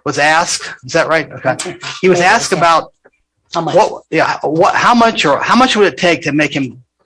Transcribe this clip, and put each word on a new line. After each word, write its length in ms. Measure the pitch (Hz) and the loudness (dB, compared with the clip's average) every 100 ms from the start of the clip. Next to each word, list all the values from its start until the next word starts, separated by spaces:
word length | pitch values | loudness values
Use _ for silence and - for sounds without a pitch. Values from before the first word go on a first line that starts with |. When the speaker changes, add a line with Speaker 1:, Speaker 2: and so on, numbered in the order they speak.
Speaker 1:
was 140 | 147 143 | -6 0
asked. 560 | 147 160 - - - - | 2 2 0 -6 -10 -16
Is 80 | 123 | -4
that 160 | 165 135 | -2 0
right? 220 | 160 151 | -2 -2
Okay. 480 | 127 131 127 185 - - - | -6 -4 -4 -8 -12 -14 -2
He 80 | 185 | 2
was 120 | 170 | 4
asked 320 | 180 233 - | 2 2 0
about 400 | 175 170 156 - _ _ _ _ _ _ | 0 2 2 -2 _ _ _ _ _ _
Speaker 2:
How 60 | 165 | -6
much? 160 | 156 165 | 0 2
Speaker 1:
what, 260 | 220 - - | 2 -2 -6
yeah, 280 | 160 - - | -2 -2 -2
what, 320 | 143 160 196 | -4 0 0
how 200 | - 202 | 2 2
much 300 | 240 226 - | 4 2 2
or 160 | 147 135 | 0 0
how 140 | - | 0
much 220 | 220 254 214 | 2 2 2
would 100 | 185 | 0
it 40 | - | 2
take 260 | 180 160 | 0 0
to 100 | 151 | -2
make 200 | 147 147 | -2 -2
him 300 | 147 127 127 _ _ | -4 -6 -10 _ _